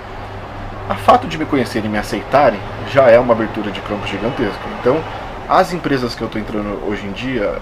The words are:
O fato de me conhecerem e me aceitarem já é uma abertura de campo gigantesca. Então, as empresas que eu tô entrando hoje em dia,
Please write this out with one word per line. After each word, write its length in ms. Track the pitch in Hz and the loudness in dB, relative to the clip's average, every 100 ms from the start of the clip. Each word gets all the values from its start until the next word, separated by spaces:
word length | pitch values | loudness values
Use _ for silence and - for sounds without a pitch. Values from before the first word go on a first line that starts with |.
| - - - - - - - - - | -12 -12 -12 -12 -12 -10 -10 -10 -6
O 60 | 196 | 0
fato 320 | - 247 180 | 4 4 4
de 100 | 160 | -4
me 80 | 151 | 0
conhecerem 420 | 143 113 113 107 | 0 0 -2 -2
e 40 | |
me 60 | 104 | -2
aceitarem 640 | 101 104 - 135 139 101 - - - | -2 -4 2 4 6 4 -4 -8 0
já 120 | 131 131 | 4 8
é 100 | 113 | 8
uma 140 | 127 | 6
abertura 380 | 110 107 113 104 | 2 0 -2 -4
de 80 | 95 | -6
campo 240 | - 101 104 | -6 -6 -4
gigantesca. 520 | 98 107 139 107 - - 104 | -4 -4 -2 -2 -4 -8 -2
Então, 200 | 120 156 - - - - - | 2 2 0 -8 -10 -10 2
as 240 | 151 185 | 4 4
empresas 440 | 175 143 139 120 - | 0 0 0 -2 -4
que 60 | |
eu 60 | 113 | -6
tô 120 | 110 | -4
entrando 440 | 101 107 104 95 92 | -4 -4 -4 -4 -4
hoje 180 | 101 101 | -4 -4
em 60 | |
dia, 460 | 95 127 123 98 - | -6 -4 -2 -2 -2